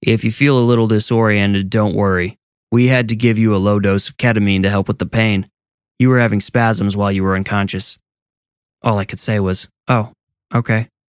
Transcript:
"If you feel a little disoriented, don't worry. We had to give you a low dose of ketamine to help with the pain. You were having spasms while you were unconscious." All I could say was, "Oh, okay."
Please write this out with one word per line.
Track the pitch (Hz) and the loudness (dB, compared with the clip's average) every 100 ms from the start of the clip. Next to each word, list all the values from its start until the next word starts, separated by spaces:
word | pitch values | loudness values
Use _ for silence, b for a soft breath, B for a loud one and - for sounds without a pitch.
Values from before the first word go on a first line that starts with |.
"If | 113 113 | -2 0
you | 113 | -2
feel | - 143 131 | 0 2 2
a | |
little | 120 117 110 | 2 2 2
disoriented, | 107 - 117 110 104 101 98 95 | 0 0 0 2 2 0 0 0
don't | 110 104 | 0 0
worry. | 101 98 90 92 - _ _ _ | 0 0 0 -4 -10 _ _ _
We | 120 123 | 2 2
had | 127 113 | 2 0
to | 113 | 0
give | 120 110 | 0 2
you | 113 | 2
a | 98 | 2
low | 101 104 | 2 2
dose | 98 98 - | 2 0 -4
of | |
ketamine | - 123 107 101 95 | -2 0 2 2 2
to | 95 | 0
help | 101 98 | 0 -2
with | - | -4
the | |
pain. | 85 113 110 98 - _ _ _ _ - | -4 0 0 0 -4 _ _ _ _ 0
You | 127 | 2
were | 127 | 4
having | 113 104 | 2 0
spasms | - 120 113 95 101 | -2 0 0 0 -2
while | 101 101 | -2 -2
you | 98 | 0
were | 95 | 0
unconscious." | 92 98 101 98 95 - - _ _ _ _ _ _ _ _ | -2 -2 -2 -2 -6 -10 -12 _ _ _ _ _ _ _ _
All | 117 101 | -2 -2
I | |
could | 98 - | -4 -8
say | - 107 | -4 -2
was, | 95 92 - _ - | -2 -4 -8 _ -2
"Oh, | 120 110 _ _ _ _ | -2 -2 _ _ _ _
okay." | 120 120 110 117 _ | -4 -2 -2 -4 _